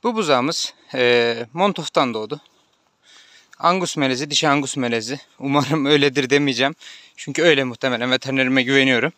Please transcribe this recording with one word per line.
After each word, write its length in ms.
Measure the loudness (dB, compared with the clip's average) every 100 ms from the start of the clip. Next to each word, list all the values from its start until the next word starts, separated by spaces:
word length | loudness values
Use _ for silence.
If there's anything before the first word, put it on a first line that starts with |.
bu 120 | -4 -2
buzağımız, 580 | 0 2 0 -4 -8 -12 _
e, 520 | 0 4 4 2 -2 -8
Montaf'tan 600 | -2 -2 -2 -4 -2 -2
doğdu. 280 | -4 -8 -12 _ _ _ _ _ _ _ -20 _ -20 _ _
Angus 380 | 0 0 -2 -2
melezi, 320 | -2 -2 -2
dişi 180 | 0 2
Angus 300 | 0 0 -4
melezi. 420 | -2 -2 -4 -10 -12 _
Umarım 460 | 0 0 2 0 2
öyledir 440 | 4 2 0 0
demeyeceğim. 460 | 2 2 0 -2 -2 -18 -20 -20 -16
Çünkü 240 | -8 0
öyle 220 | 4 4
muhtemelen, 480 | 0 -2 -2 -2 -2
veterinerime 520 | -2 -2 -2 0 0
güveniyorum. 500 | 2 2 4 2 0